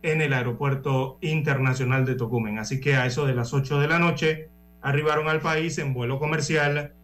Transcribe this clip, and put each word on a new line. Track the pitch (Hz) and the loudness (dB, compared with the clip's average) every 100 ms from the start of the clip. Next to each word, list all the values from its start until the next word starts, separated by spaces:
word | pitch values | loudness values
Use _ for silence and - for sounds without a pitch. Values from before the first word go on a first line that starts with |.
en | 165 156 | 0 0
el | 151 | 2
Aeropuerto | 135 123 117 139 135 139 131 131 - | 0 -2 -2 0 0 0 0 0 -4
Internacional | 160 156 147 131 131 127 123 131 131 | -2 0 0 2 2 2 2 2 2
de | 123 | 0
Tocumen. | 113 120 110 107 | 0 0 -2 -4
Así | 107 135 | -4 -4
que | 147 135 | 0 2
a | 127 | 2
eso | 131 143 | 0 0
de | 123 | 0
las | 117 | 0
ocho | 143 135 143 | -2 0 0
de | 147 | 2
la | 165 | 2
noche | 170 - 156 156 - - - - | 2 2 0 0 -6 -20 -20 -10
arribaron | 135 139 151 151 156 | -2 0 2 0 2
al | 156 | 0
país | 160 156 160 - | 0 0 0 -2
en | 147 | -2
vuelo | 127 120 139 | -2 -2 -2
comercial | 151 156 139 156 143 147 147 - | -2 -2 0 2 2 0 -4 -12